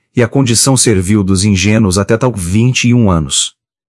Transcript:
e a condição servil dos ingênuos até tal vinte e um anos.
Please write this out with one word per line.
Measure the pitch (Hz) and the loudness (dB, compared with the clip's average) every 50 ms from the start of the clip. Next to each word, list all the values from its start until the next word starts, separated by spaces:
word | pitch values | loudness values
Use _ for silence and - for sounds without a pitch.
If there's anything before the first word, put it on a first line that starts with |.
| _ _ - | _ _ -2
e | 123 117 | -2 -2
a | |
condição | 107 - 139 135 117 113 - - 139 135 | 0 0 0 0 0 0 0 0 0 0
servil | 120 - 123 107 95 90 92 107 107 | 0 2 0 0 0 0 0 0 0
dos | 98 92 98 90 98 | 2 0 0 0 2
ingênuos | 107 101 90 92 104 107 113 113 95 87 | 2 0 2 2 0 2 2 2 0 0
até | 101 98 - 113 | -2 -2 -2 -2
tal | 110 131 127 | -2 -2 -2
vinte | 113 101 87 85 92 110 120 127 123 - - | -4 -4 -6 -2 0 0 0 0 0 0 0
e | 117 120 | 0 2
um | 123 113 98 | 2 2 2
anos. | 90 82 76 67 - - - - - _ _ _ _ _ _ | 0 0 -2 -4 -4 -6 -6 -6 -10 _ _ _ _ _ _